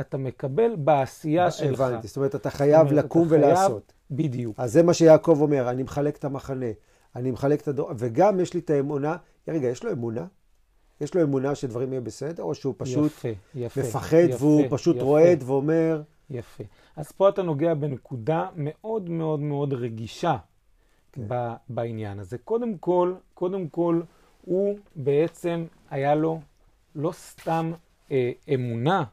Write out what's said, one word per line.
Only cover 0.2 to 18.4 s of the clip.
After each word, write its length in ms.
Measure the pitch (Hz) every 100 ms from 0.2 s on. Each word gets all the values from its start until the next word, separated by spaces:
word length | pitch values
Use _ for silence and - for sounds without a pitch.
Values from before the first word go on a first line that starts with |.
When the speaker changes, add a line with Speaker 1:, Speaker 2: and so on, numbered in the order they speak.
| 131 - 139 143 233 196
Speaker 1:
בעשייה 680 | 143 143 127 - 160 165 180
Speaker 2:
ב-, 40 |
Speaker 1:
שלך. 300 | - 151 127
Speaker 2:
הבנתי. 280 | 131 117 110
זאת 80 | 135
אומרת, 180 | 135
אתה 160 | 139 139
חייב 320 | - 143 156
Speaker 1:
זאת 80 | 147
אומרת, 140 | 147
Speaker 2:
לקום 220 | 135 165 170
Speaker 1:
אתה 40 |
חייב 120 | 156
Speaker 2:
ולעשות. 500 | 143 180 196 107 - _ -
Speaker 1:
בדיוק. 440 | 131 156 123 117 107
Speaker 2:
אז 140 | 123
זה 100 | 175
מה 120 | 175
שיעקב 440 | 170 160 156 170 147
אומר, 300 | 147 143 123
"אני 120 | 127
מחלק 340 | 131 147 147 -
את 80 |
המחנה, 420 | 143 135 - 131 120 104 _ _ _ 120
אני 140 | 127
מחלק 300 | 110 139 151
את 80 | 151
הדור", 220 | 131 175 127
וגם 420 | 123 117 202 185
יש 140 | 175
לי 60 | 175
את 100 | 165
האמונה, 460 | 143 139 147 147 175 _ _ -
רגע, 200 | 160 123
יש 160 | 127
לו 80 | 233
אמונה? 340 | 147 117 113 175 _ _ _ _ _ _ -
יש 140 | 147
לו 80 | 185
אמונה 320 | 151 135 135
שדברים 380 | 143 135 113 131
יהיו 120 | 131
בסדר, 380 | 113 - 143 175
או 120 | 175
שהוא 200 | 143 139 -
פשוט 300 | 131 127 151
Speaker 1:
יפה, 220 | - 123 104 _
יפה, 260 | 131 117 135
Speaker 2:
מפחד 360 | 127 127 92 160 175
Speaker 1:
יפה, 160 | 123
Speaker 2:
והוא 200 | 147 151 131
פשוט 260 | 135 175 127
Speaker 1:
יפה. 80 |
Speaker 2:
רועד 380 | 131 151 170 170 127
ואומר 560 | 135 147 165 160 156 151 _ -
Speaker 1:
יפה. 340 | 123 - - 101 _ _ -
אז 160 | 151
פה 160 | - 196
אתה 140 | 196
נוגע 320 | 175 143 165
בנקודה 720 | 156 147 127 - 127 110 160